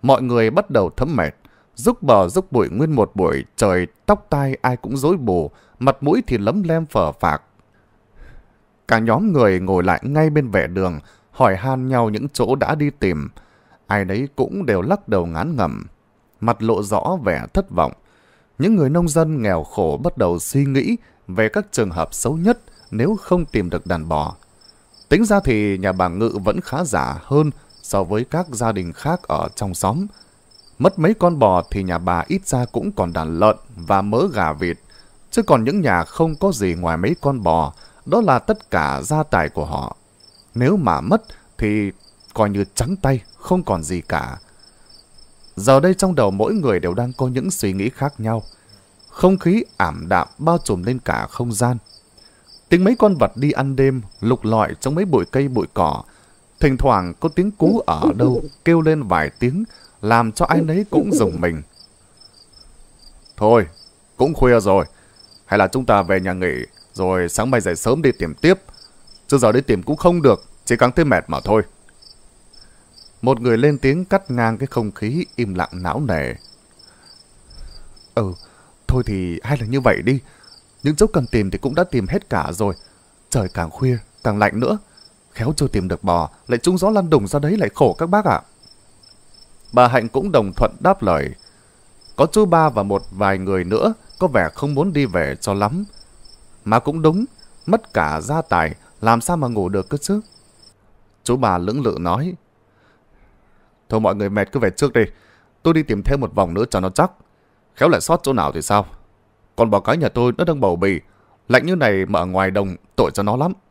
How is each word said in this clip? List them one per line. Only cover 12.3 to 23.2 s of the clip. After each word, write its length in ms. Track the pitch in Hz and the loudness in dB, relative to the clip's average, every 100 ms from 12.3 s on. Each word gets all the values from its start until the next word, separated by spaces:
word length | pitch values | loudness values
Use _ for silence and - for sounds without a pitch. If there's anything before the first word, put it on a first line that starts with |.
| - 110 139 | -2 0 0
đã 200 | - 156 | 0 0
đi 140 | 147 | -2
tìm. 400 | - 95 78 71 - _ _ _ _ _ | -2 -2 -2 -6 -12 _ _ _ _ _
Ai 180 | 101 92 | -2 -2
nấy 220 | 98 139 - | -4 -4 -4
cũng 300 | 131 196 151 | -4 -2 0
đều 160 | 98 | 0
lắc 260 | 101 208 - | 0 -2 0
đầu 180 | 101 85 | -2 0
ngán 300 | 80 - 117 | -4 -4 -2
ngẩm, 320 | 87 52 50 _ _ _ _ _ | -2 -4 -14 _ _ _ _ _
mặt 240 | 110 113 | -2 -2
lộ 200 | 110 107 | 0 -2
rõ 340 | 104 104 - 185 | 0 -2 -2 -4
vẻ 220 | 101 78 57 | -2 -2 -4
thất 160 | - 190 | -6 -4
vọng. 220 | 87 71 - _ _ _ _ _ - | -2 -2 -4 _ _ _ _ _ -4
Những 160 | 160 220 | 0 2
người 140 | 135 | 2
nông 180 | 160 175 | 2 0
dân 340 | 151 160 151 | 0 0 0
nghèo 220 | 107 87 | 0 -2
khổ 360 | 78 - 85 71 | -4 -2 -2 0
bắt 140 | 156 - | -4 0
đầu 220 | 90 87 | 0 0
suy 260 | - 139 139 | -2 0 0
nghĩ 320 | 135 - 233 _ _ - | 0 0 -4 _ _ -10
về 220 | 92 110 | -2 0
các 160 | 208 208 | -2 -4
trường 200 | - 107 | -2 -2
hợp 220 | 85 80 | -2 -6
xấu 240 | - 117 156 | -4 -4 0
nhất 220 | 185 240 - _ _ | 0 0 -4 _ _
nếu 240 | 110 139 214 | -2 -2 -2